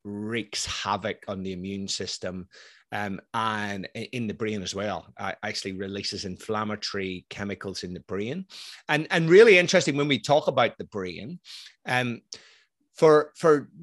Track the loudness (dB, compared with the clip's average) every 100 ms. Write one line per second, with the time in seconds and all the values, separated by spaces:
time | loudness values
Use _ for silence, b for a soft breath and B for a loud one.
0 | -12 -8 -6 -6 -6 -6 -6 -4 -2 -2
1 | -2 -8 -8 -8 -8 -8 -8 -8 -8 -8
2 | -8 -8 -8 -10 -12 b b b b -8
3 | -6 -8 -8 -4 -2 -2 -4 -6 -10 -10
4 | -8 -6 -6 -4 -6 -6 -6 -4 -4 -6
5 | -10 -10 -8 -8 -8 -8 -8 -8 -8 -6
6 | -8 -8 -8 -10 -6 -4 -4 -6 -8 -6
7 | -6 -8 -12 -10 -8 -8 -10 -10 -10 -12
8 | -10 -8 -6 -8 -12 B B B B -2
9 | 0 0 8 10 12 10 6 4 2 0
10 | 2 0 2 2 2 2 2 0 -12 -8
11 | -8 -8 -12 -14 -16 B B B -4 -2
12 | -2 -4 _ B B B B _ _ 4
13 | 8 8 4 2 4 4 2 -12